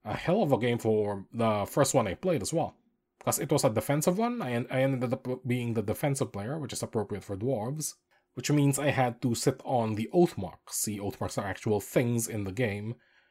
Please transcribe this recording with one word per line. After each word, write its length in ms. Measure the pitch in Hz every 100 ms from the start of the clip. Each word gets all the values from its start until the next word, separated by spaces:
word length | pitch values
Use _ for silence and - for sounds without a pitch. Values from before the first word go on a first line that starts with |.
| 107
A 100 | 101
hell 280 | - 202
of 80 | 165
a 60 | 117
game 180 | 120 117
for 480 | 113 107 104 98 95
the 320 | 113 113 104 98
first 300 | 156 135 135
one 120 | 107
I 60 |
played 300 | - 185 151
as 100 | 92
well. 240 | 160 113 - _ _ _ - -
'Cause 140 | -
it 120 | 139
was 120 | 147
a 60 | 135
defensive 480 | 110 - 147 180 180
one, 240 | 240 240
I 100 | 139
en-, 160 | 120 -
I 120 | 131
ended 280 | 135 131 123
up 160 | 123 123 127 123
being 260 | 123 120
the 80 | 113
defensive 500 | 104 104 147 135 113
player, 280 | 101 107 156
which 140 | 127
is 100 | -
appropriate 400 | 113 113 101 98
for 120 | - 98
dwarves. 600 | 120 120 117 156 - - _ _ _ -
Which 160 | -
means 280 | 147 139 139
I 100 | 151
had 320 | 135 123 117
to 140 | 127 113
sit 260 | 143 131
on 320 | - 127 110 104
the 140 | 113
Oathmarks. 680 | 175 175 - 90 - - - -
The 140 | 104
Oathmarks 380 | 101 - 107 -
are 80 | 98
actual 340 | 95 110 104
things 480 | - - 120 120 113
in 180 | 110 98
the 60 |
game. 440 | 95 117 101 107 - _ _ _